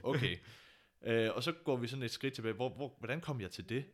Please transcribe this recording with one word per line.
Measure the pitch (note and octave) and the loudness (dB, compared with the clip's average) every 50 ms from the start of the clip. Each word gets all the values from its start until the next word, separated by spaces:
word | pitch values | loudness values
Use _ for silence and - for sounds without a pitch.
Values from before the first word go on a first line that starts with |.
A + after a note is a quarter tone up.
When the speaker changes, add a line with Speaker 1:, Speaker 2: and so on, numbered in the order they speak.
| - | 0
Speaker 1:
Okay. | A#2+ D3+ C#3+ A#2+ F#2 F2 - | 0 2 4 2 2 0 -2
Speaker 2:
<laughs> | - - - - - - - - - _ _ _ - | -6 -14 -20 -20 -20 -20 -20 -20 -20 _ _ _ 0
Speaker 1:
Øh, | A2+ A#2 A2+ A2+ A2+ - | 2 4 4 4 4 2
og | A2+ B2 | 2 0
så | E3+ | 0
går | D#3+ - - D#3 C3+ B2 | -2 -2 0 2 2 2
vi | A#2+ A2+ | 2 -2
sådan | C3 C3+ B2+ | -2 -2 -2
et | A2+ | -2
skridt | - - - C3+ C3 | -2 -2 -2 -2 -2
tilbage. | - A2+ A2+ G#2+ | 0 -2 -2 0
Hvor, | G2+ B2+ C3 | 2 0 -2
hvor, | B2+ B2 C#3+ B2+ - - | 0 -2 -6 -6 -6 -8
hvordan | A2+ A2 C3+ E3+ | -4 -4 -2 -2
kom | E3 D#3+ C#3+ A#2+ | -2 -2 -2 -2
jeg | G2 F2+ | -2 -4
til | - - F2 - | -4 -8 -4 -2
det? | A2+ C3 C#3+ - | -2 -2 -2 -4